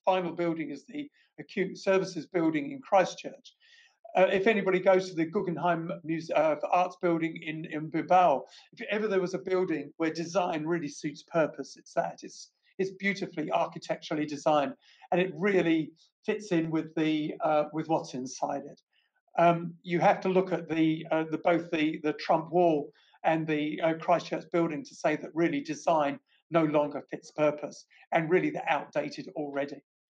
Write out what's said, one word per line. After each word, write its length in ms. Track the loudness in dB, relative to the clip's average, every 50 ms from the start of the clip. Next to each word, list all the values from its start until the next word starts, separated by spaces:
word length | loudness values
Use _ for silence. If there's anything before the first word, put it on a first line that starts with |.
| _
final 280 | 0 2 2 0 -2 -2
building 380 | -2 -2 -2 -2 -2 -4 -6
is 140 | -8 -12 -14
the 260 | -12 -10 -10 -10 -10 -14 _ _ _ _ -20
Acute 380 | -18 -8 -4 -4 -2 -2 -4 -4
Services 480 | 0 2 2 2 2 0 -4 -8 -10
Building 440 | -4 -2 0 2 2 2 0 -2 -4
in 100 | -8 -10
Christchurch. 760 | -4 2 4 4 4 2 -2 -8 -12 -14 -14 -14 _ -20 -20 _ _ _ -20 -20 _ _ _ _ -18 -2 2
Uh, 120 | 4 4 4
if 160 | 4 4 4
anybody 320 | 4 4 4 2 2 0 4
goes 300 | 6 6 6 6 4 0
to 80 | -2
the 80 | -2 -2
Guggenheim 680 | -2 -2 -2 -2 -2 -4 -2 0 0 0 0 -2 -6 -8 -8 -6
Muse-, 260 | -4 -4 -4 -4 0
uh, 260 | 0 2 2 2 2 0 0 0
Arts 280 | 2 2 2 2 -2 -2
Building 400 | 0 0 2 2 0 -2 -4 -6 -8
in, 220 | -8 -8 -8 -8
in 240 | -8 -6 -6 -6 -4
Bilbao, 560 | -4 -4 2 4 6 6 6 6 4 2 -2 -6 -16 -20 -20 _ -16
if 120 | -14 -8 -6
ever 180 | -4 -2 -2 0
there 140 | 0 0 0
was 100 | 0 -4
a 60 | -6
building 520 | -4 -2 0 0 0 0 -2 -4 -6 -8 -6
where 140 | -4 -2 -2
design 560 | -2 -4 -6 -4 -2 -2 0 0 -2 -4 -2
really 220 | -2 -2 -2 -2 -6
suits 340 | -8 -8 -8 -10 -10 -10 -14
purpose, 560 | _ 0 0 0 0 -2 -6 -12 -14 -14 -20
it's 160 | _ -6 -4
that. 260 | -4 -4 -4 -6 -10 -14
It's, 280 | -16 -16 -18 -20 -20 _ _ _ _ _ -6
it's 120 | -6 -6
beautifully 600 | -4 -4 -4 -2 -2 -2 -6 -8 -6 -6 -4 -2
architecturally 760 | 0 0 0 -2 -4 -10 -8 -8 -8 -8 -6 -6 -6 -4 -4
designed, 480 | -4 -6 -2 0 2 2 4 2 0 -4 -8 _ _ _ _ -6 -2
and 100 | 0 0
it 120 | 0 0 -2
really 580 | -2 0 2 2 4 4 4 2 2 0 -2 -8 _ _ _ _ _ _
fits 260 | -4 -4 -4 -2 0 0
in 180 | 0 2 2
with 240 | 0 -2 -2 -2 -2
the, 400 | 0 0 2 2 0 -2 -4 -4 -2
uh, 240 | 0 2 2 2 2 0 -2
with 160 | -6 -2 0
what's 240 | 0 -2 -2 -4 -8
inside 520 | -8 -8 -8 -6 -6 -4 -4 -4 -6 -8 -10
it. 100 | -14 -20 _ _ _ _ _ _ _ _ _ _ _ 4
Um, 340 | 6 6 6 4 0 -6 -10 -12 _
you 160 | -2 0 4
have 200 | 6 6 4 4
to 80 | 2 2
look 240 | 2 2 2 2 0
at 160 | -4 -4 -2
the, 380 | 0 2 2 2 2 0 -2 -2
uh, 140 | 0 0 0 0
the, 80 | -4 0
both 320 | 2 2 2 2 0 -2
the, 280 | 0 0 0 0 0 0 -2
the 100 | -2 -2
Trump 400 | -2 0 0 0 0 0 0 2
Wall 400 | 4 4 6 4 2 0 -4 -10 _ _ _ _ _ 0
and 220 | 0 2 2 0
the, 340 | 0 0 0 -2 -2 -4 -2
uh, 140 | 0 0 0
Christchurch 500 | 0 2 2 2 2 2 -2 -6 -8 -6 -2 0
Building 320 | 0 0 0 -2 -4 -8
to 100 | -12 -12
say 220 | -4 -2 0 0
that 140 | 0 -4 -6 -2
really 280 | 0 0 2 2 -2
design 580 | -4 -4 -8 -4 0 2 2 2 2 0 -2 -4 -10 _ _ _ _ _
no 140 | 2 2 2
longer 380 | 4 4 2 2 2 -2 -6 -10 -10
fits 200 | -12 -12 -12 -10
purpose, 560 | -2 2 2 2 2 0 -6 -10 -12 -16 -20 _ _ _ -10 _ -2
and 160 | -2 2 2
really 220 | 2 2 2 0
they're 180 | -2 -4 -2 0
outdated 600 | 0 0 -2 -4 -4 -4 -4 -4 -8 -10 -12 -12 -8
already. 460 | -8 -8 -6 -4 -4 -4 -4 -8 -12 -16 _ _ _ _ _